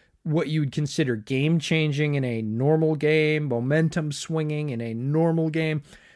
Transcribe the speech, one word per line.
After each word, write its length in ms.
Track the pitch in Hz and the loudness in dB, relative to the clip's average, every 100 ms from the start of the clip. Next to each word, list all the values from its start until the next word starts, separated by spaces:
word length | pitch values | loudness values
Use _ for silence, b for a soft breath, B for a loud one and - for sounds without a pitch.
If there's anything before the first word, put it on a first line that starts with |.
| b b | b b
what 260 | - 151 147 | -2 0 0
you 120 | 156 | 0
would 120 | 143 | 0
consider 440 | - 147 - 139 113 | -2 -2 0 0 -2
game-changing 1000 | - 131 147 165 - 160 156 143 151 | -2 0 2 2 2 0 2 0 0
in 100 | 143 | 0
a 160 | 127 113 | -2 -2
normal 560 | 110 113 139 160 160 151 | -2 0 2 4 2 2
game, 480 | 151 156 151 156 | 2 2 2 0
momentum 680 | 147 120 127 156 160 175 151 | 0 -2 0 2 2 0 -4
swinging 600 | 139 - 160 151 151 151 | -6 -4 -4 -2 -4 -4
in 100 | 117 | -4
a 140 | 117 | -6
normal 560 | 113 135 156 165 165 160 | -4 0 2 2 2 0
game, 320 | 160 156 156 - b b | 0 -2 -4 -6 b b